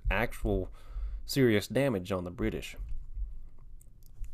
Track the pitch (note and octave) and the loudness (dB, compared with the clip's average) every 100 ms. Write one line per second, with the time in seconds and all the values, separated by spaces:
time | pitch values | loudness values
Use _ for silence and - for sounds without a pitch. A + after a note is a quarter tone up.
0 | - F#2+ A#2+ - A2 F#2+ F2+ - - - | 2 2 2 0 0 2 0 -8 -10 -6
1 | - - - C#3 B2 G#2 - B2 C#3 G2 | -4 -6 0 6 8 6 4 2 2 2
2 | F#2 F#2 F2+ F2+ A2 D#2+ - - - - | 0 -2 -2 0 0 0 -6 -8 -2 -2
3 | - - - - - - - - - - | -2 -4 -4 -6 -10 -12 -14 -14 -16 -18
4 | - - - | -16 -8 -6